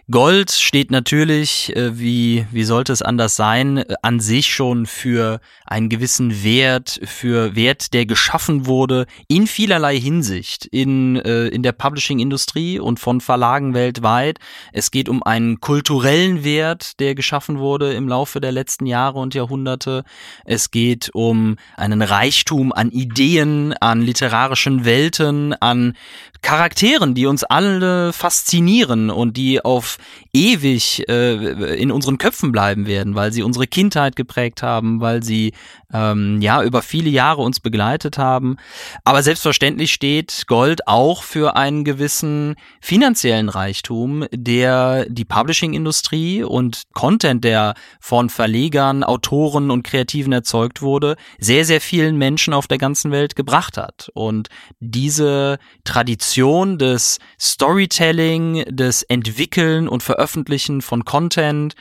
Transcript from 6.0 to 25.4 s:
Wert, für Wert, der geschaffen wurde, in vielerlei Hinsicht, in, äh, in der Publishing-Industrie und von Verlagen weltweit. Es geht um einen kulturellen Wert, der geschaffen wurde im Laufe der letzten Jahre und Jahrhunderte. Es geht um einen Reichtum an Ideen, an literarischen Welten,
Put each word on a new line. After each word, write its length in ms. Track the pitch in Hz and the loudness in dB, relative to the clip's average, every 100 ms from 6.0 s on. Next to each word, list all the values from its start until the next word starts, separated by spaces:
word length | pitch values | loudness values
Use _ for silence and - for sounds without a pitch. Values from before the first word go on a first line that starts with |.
| 123 - 123 107 | -2 0 0 0
Wert, 560 | 101 120 131 127 - - | 2 4 4 0 -4 -10
für 500 | - - 120 117 110 | -12 -6 -2 0 0
Wert, 400 | 104 117 - - | 0 0 0 -2
der 120 | 123 110 | -2 0
geschaffen 600 | 113 - - - 147 127 | 0 0 0 0 -2 2
wurde, 400 | 131 131 127 123 - - | 2 2 0 -2 -8 0
in 180 | 160 214 | 2 2
vielerlei 540 | - 214 175 147 139 | 0 0 2 2 0
Hinsicht, 680 | 127 165 127 92 92 - - | 0 0 -2 -4 -8 -12 -6
in, 480 | - 135 135 131 | -2 0 2 2
äh, 320 | 127 - 117 117 | 0 0 0 0
in 160 | 123 | -2
der 80 | 123 | -2
Publishing-Industrie 1120 | 120 139 147 - 135 127 135 - 151 170 185 | -2 -2 -2 -2 -2 -2 -2 -4 -4 -4 -4
und 180 | - 120 | -4 -2
von 220 | - 123 | -2 -2
Verlagen 520 | - 123 120 135 139 | 0 0 2 0 0
weltweit. 680 | 123 123 120 113 117 143 165 - - - | 0 -2 0 0 2 0 -6 -12 -20 -12
Es 180 | - - | -6 -2
geht 180 | 131 135 | -2 -2
um 140 | 127 | -2
einen 380 | - 113 117 113 | 0 0 0 -2
kulturellen 800 | - 143 143 139 127 156 185 180 | -2 -2 0 0 2 2 2 0
Wert, 560 | 143 151 160 170 - - | -2 0 -2 -4 -8 -4
der 160 | 139 | -4
geschaffen 460 | 139 131 143 - 143 | -2 -4 -4 -4 -4
wurde 320 | 139 143 143 | -2 0 -2
im 160 | 120 135 | -2 -2
Laufe 320 | 127 143 139 | -2 -2 -4
der 100 | 135 | -4
letzten 360 | 127 135 - 135 | -4 -4 -6 -2
Jahre 340 | 120 135 135 | 0 -2 -2
und 120 | 131 | -6
Jahrhunderte. 680 | 131 123 135 131 127 - 131 127 - - - | -4 -4 -4 -4 -6 -4 -6 -8 -16 -20 -16
Es 280 | - 117 - | -6 -4 -2
geht 380 | 117 120 120 - | 0 2 0 -4
um 400 | - 113 113 110 107 - - | -2 2 2 2 -2 -8 -6
einen 260 | 104 107 | -2 0
Reichtum 680 | 107 101 127 147 - 147 131 | 2 2 2 2 0 0 0
an 180 | - 113 | 2 0
Ideen, 840 | 117 127 113 135 170 151 147 147 | 0 -2 2 4 4 2 0 -2
an 280 | - 113 113 | 0 0 2
literarischen 840 | 120 120 131 113 131 131 - 135 | 2 0 0 0 0 0 0 2
Welten, 680 | 120 120 156 - 151 147 | 2 2 2 0 0 0